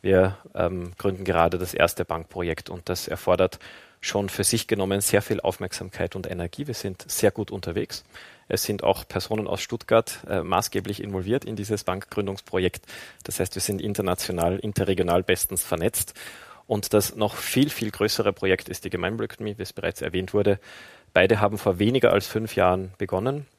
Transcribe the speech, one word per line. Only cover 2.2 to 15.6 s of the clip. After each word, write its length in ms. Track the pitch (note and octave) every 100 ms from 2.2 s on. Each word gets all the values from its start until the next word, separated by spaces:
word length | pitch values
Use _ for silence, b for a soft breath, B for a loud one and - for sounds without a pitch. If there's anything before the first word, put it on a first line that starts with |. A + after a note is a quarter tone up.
| F2 F#2 F2 D#2+ -
und 200 | F2 -
das 180 | F2+ -
erfordert 540 | E2+ - F2+ F#2 - B B B B
schon 280 | - G2+ G2
für 160 | -
sich 220 | G2 A#2 -
genommen 360 | G#2 G2 G2
sehr 200 | - G2+
viel 180 | - G#2+
Aufmerksamkeit 760 | - - F#2 - F#2 - F2 G2
und 120 | F2+
Energie. 380 | F2+ F2 - C#3+
Wir 80 |
sind 300 | A2+ G#2 F#2 -
sehr 220 | - G#2+
gut 200 | - G#2
unterwegs. 520 | G2 E2+ F2+ G#2 - _ B B B B
Es 160 | -
sind 180 | - G2+
auch 240 | - G2 -
Personen 400 | G2 - A2 G#2
aus 140 | G2
Stuttgart, 600 | - A#2+ - A2+ - - -
äh, 120 | F#2+
maßgeblich 600 | E2 F#2 - G2+ F#2+ G2+
involviert 420 | G#2 G2 F#2 B2+
in 100 | -
dieses 300 | G#2+ G2+ G#2
Bankgründungsprojekt. 1000 | - F#2 - - G2 F#2+ - F#2 F2+ - - B B B
Das 140 | - -
heißt, 160 | F#2
wir 80 | F#2+
sind 180 | - G2
international, 760 | G#2 G2+ F#2+ F2+ - F2+ E2+ F#2+
interregional 640 | G#2+ - F#2+ F#2 F2 F2
bestens 400 | F#2 F#2 - F#2+